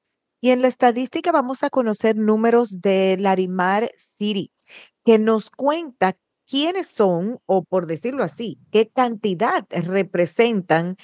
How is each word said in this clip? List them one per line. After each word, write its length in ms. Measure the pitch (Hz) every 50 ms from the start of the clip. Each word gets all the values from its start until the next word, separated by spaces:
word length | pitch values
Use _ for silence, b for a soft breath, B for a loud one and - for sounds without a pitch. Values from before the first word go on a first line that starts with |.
| _ _ _ _ _ _ _ _
Y 100 | - 247
en 100 | 254 247
la 80 | 254 254
estadística 640 | - - 254 240 226 247 262 - - 330 - 349 330
vamos 300 | 294 247 247 269 - 294
a 60 | 277
conocer 460 | - 269 240 220 208 - - 220 220
números 640 | 214 214 214 214 220 226 233 226 240 240 208 190 180
de 360 | 170 196 190 190 190 190 190 185
Larimar 720 | 202 190 190 185 185 180 185 185 180 185 196 208 233 - -
City, 560 | - - - _ - 208 208 208 202 156 - _ _ B B B B B B B _ _
que 160 | 240 220 214
nos 320 | 214 220 220 214 - -
cuenta 640 | - - 262 285 302 339 339 277 - - 190 190 185 _ _ _ _ _ _ -
quiénes 380 | - 277 294 339 370 381 330
son, 520 | - - - 214 185 175 170 185 220 247 - _
o 200 | - 190 190 185
por 220 | - 185 185 175
decirlo 360 | 156 165 147 - 247 277 269 202
así, 340 | 160 - - 240 196 135 - _ _
qué 180 | - 214 226 -
cantidad 760 | _ 262 254 240 233 202 - 208 180 160 220 285 370 - - -
representan 1300 | - 175 160 175 185 196 185 - - 175 175 165 - - 233 240 226 196 180 - 156 165 170 180 190 b